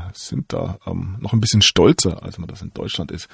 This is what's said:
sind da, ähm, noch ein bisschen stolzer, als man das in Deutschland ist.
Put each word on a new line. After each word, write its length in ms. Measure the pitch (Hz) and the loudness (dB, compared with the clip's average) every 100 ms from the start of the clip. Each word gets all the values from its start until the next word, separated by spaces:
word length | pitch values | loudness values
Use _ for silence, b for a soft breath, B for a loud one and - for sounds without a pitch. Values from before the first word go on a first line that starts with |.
| 90 | -10
sind 400 | - - - - | -12 -8 -8 -6
da, 240 | - 90 92 - | -6 -6 -8 -8
ähm, 320 | 87 90 98 | -8 -6 -8
noch 140 | 98 | -2
ein 80 | 117 | 0
bisschen 220 | 110 107 | 4 4
stolzer, 580 | - - 87 170 92 - | 4 6 6 8 4 0
als 160 | - 85 | -8 -12
man 100 | 85 | -12
das 140 | - | -12
in 140 | - - | -14 -10
Deutschland 340 | - - 78 | -8 -8 -8
ist. 180 | 85 - | -10 -14